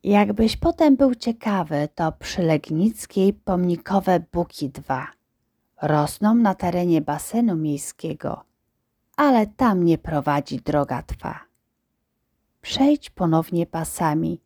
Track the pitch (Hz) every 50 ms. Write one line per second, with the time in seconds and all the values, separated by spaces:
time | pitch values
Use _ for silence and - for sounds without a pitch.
0 | _ - 202 202 208 202 202 202 226 220 - - - 339 339 - 330 302 269 233
1 | 277 269 247 - - 233 226 - - 226 202 190 175 156 156 143 147 151 _ -
2 | 170 160 160 _ - - - - 175 160 156 147 - - 156 156 185 226 220 -
3 | - - - 202 190 196 202 - _ - 185 180 180 175 175 170 - - 196 196
4 | 190 196 185 170 170 _ - 170 175 - - - 151 131 - - 143 - 135 131
5 | - - - _ _ _ _ _ _ _ _ _ _ _ _ _ - 151 151 151
6 | 147 151 - - 202 208 226 233 233 202 185 - - 180 180 175 180 175 165 160
7 | 151 - 147 151 - - - 233 240 226 180 160 156 151 143 147 - - - _
8 | - 165 151 - - 143 - - - _ _ _ _ _ _ _ _ _ _ _
9 | _ _ _ - 294 294 262 233 214 208 - - 262 233 202 180 175 170 165 156
10 | _ - 156 147 135 147 143 147 139 - 143 127 - - 151 147 143 - 131 123
11 | - - - - - - - - - _ _ _ _ _ _ _ _ _ _ _
12 | _ _ _ _ _ _ _ _ _ _ _ _ _ - - - 269 285 302 285
13 | - - _ - 185 165 160 160 160 - 180 170 170 - - 165 160 - - -
14 | 175 147 147 160 165 165 175 165 _